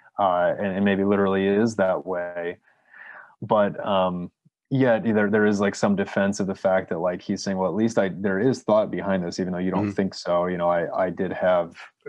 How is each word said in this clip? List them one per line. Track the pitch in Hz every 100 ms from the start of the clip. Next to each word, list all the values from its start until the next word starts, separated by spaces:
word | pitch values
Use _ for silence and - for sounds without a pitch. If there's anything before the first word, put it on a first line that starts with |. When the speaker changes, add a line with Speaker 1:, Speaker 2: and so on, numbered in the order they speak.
| _ -
Speaker 1:
uh, | 101 87 87 -
and, | 98 95
and |
maybe | 101 98
literally | 98 101 98 95 98
is | 101 117 110
that | 95 85
way. | 87 90 87 87 85 90 _ _ _ - - - - _
But, | 104 110 101 - 101
um, | 98 92 90 87 - _ _ _
yet | 135 131 110
there, | 113 107 104
there | 107 104
is, | 104
like, | 101 -
some | 107
defense | 98 101 - 98 98
of | 95
the | 95
fact | - 95 -
that, | 87
like, | 90 90
he's | - 98
saying, | - 95
"Well, | 92
at | 90
least | 113 113
I, | 98
there | 85 101 95
is | 123 123
thought | - 107 104
behind | 87 92 95
this, | 87 85
even | 92
though | 90
you | 92
don't | 92
Speaker 2:
Mm-hmm. | 104
Speaker 1:
think | 98 98
so. | - 87 87 90
You | 90
know, | 87
I, | 87 80 -
I | 92
did | 87 92
have | 87 92 90 85 - - _